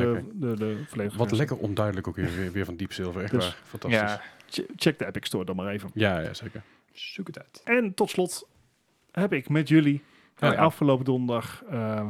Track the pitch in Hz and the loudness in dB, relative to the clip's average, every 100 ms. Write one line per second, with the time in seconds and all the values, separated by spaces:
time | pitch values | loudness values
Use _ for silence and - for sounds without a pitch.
0 | 120 117 - 214 127 110 110 107 151 - | 2 0 -4 -4 -2 -2 -2 -4 -8 -6
1 | 104 104 117 110 147 127 101 101 107 95 | -4 0 2 2 0 -2 -2 0 0 -2
2 | 92 87 87 90 92 98 90 85 95 - | -4 -4 -2 -2 -4 -4 -4 -6 -8 -6
3 | 90 90 104 123 90 - - - 92 110 | -6 -4 0 0 0 -6 -14 -8 0 2
4 | 104 104 - - - - - - 165 151 | 2 -2 -10 -20 -10 -8 -8 0 0 0
5 | 95 101 - 107 92 92 98 101 98 107 | -4 -6 -4 -4 -4 -4 -4 -6 -6 2
6 | 104 87 78 - 104 - - _ _ - | 2 2 -2 -6 -12 -12 -18 _ _ -18
7 | - - 180 - - - - 247 220 190 | -14 -12 -12 -12 -16 -10 0 2 2 0
8 | 208 - 180 - - _ _ _ _ _ | 0 2 -2 -2 -14 _ _ _ _ _
9 | _ - 196 160 - 147 139 156 147 143 | _ -2 0 0 2 2 6 6 6 2
10 | - _ _ - 147 - 160 - 147 131 | -4 _ _ 2 4 6 4 4 4 4
11 | 131 127 123 117 - - 226 123 110 107 | 4 2 2 -2 -4 -12 -8 -4 -2 -2